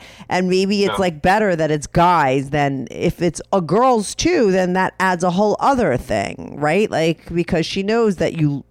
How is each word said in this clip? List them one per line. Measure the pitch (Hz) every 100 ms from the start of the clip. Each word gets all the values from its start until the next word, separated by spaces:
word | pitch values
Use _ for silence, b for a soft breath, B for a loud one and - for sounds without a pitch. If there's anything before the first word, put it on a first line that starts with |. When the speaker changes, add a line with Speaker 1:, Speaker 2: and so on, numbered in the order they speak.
| B B B
Speaker 1:
And | 180 185
maybe | 185 196 202 202
it's, |
Speaker 2:
Yeah. | 202
Speaker 1:
like, | 185 151
better | 180 208 214 165
that | 156
it's | 156 -
guys | 175 170 175 135 139 135
than | 147 143 135 -
if | 73 151 -
it's | 170 - -
a | 196
girls | 160 196 262 233 190 -
too, | 320 349 208
then | 185 180
that | 185 185 -
adds | 185 180 180
a |
whole | 175 208 -
other | 247 262 185 120
thing, | - 104 - - - -
right? | 147 185 220
Like, | 127 165 156 - 170
because | 170 170 165
she | 196
knows | 196 226 226 165
that | 165 165
you | 147 143 -